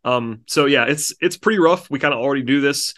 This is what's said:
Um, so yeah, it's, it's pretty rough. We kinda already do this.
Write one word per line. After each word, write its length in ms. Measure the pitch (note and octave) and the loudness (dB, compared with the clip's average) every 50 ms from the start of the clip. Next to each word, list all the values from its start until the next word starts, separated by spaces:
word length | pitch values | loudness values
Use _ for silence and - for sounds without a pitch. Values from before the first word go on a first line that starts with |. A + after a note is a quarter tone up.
Um, 400 | - B2 B2 A#2+ A#2 A2+ G#2+ A2+ _ | -4 -2 -2 -2 -2 -6 -10 -12 _
so 180 | - - D#3 C#3+ | -4 0 0 2
yeah, 220 | C#3 C#3+ B2 A#2 | 4 4 2 2
it's, 260 | C3 D3 D3+ - - - - | 0 -2 -4 -4 -10 -8 -4
it's 160 | E3+ F3 - | -4 -4 -4
pretty 220 | - - A3 A3 F#3+ | -2 -2 0 2 4
rough. 320 | D#3+ E3 F3 F3+ - - | 4 4 4 2 -2 -8
We 80 | C#3+ C3+ | -6 -2
kinda 180 | D#3 C#3+ C3+ | -2 -2 -2
already 260 | A2+ B2+ C#3 C#3 C3+ | 0 -2 -2 -2 -2
do 200 | A#2+ B2 C#3 C#3+ | -2 0 0 0
this. 320 | C#3 C#3 C#3+ - - - - | 0 0 -2 -2 -6 -8 -10